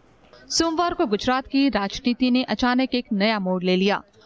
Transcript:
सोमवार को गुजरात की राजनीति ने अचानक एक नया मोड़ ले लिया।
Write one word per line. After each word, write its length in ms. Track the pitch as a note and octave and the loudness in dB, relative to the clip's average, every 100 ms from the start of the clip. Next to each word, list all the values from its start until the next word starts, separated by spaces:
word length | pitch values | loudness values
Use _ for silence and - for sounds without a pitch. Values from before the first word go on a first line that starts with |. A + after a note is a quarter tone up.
| _ _ _ - - | _ _ _ -20 -4
सोमवार 440 | - E4 D#4+ F4 | -2 0 0 -2
को 120 | F4 C#4 | 0 0
गुजरात 420 | G3+ B3 C4 - | 0 0 -2 0
की 200 | C#4 C#4 | 0 2
राजनीति 640 | G3+ G3 - A#3+ A#3+ B3+ | 0 -4 -4 -4 0 2
ने 120 | B3 | 2
अचानक 520 | - G#3 B3 B3 C4 B3 | 0 -2 0 0 0 -2
एक 100 | - | -2
नया 260 | G3+ G#3+ G#3+ | 0 0 0
मोड़ 240 | F#3 F#3 | -2 0
ले 120 | F3+ F#3 | 0 2
लिया। 280 | G3 F#3+ - _ | 2 0 -6 _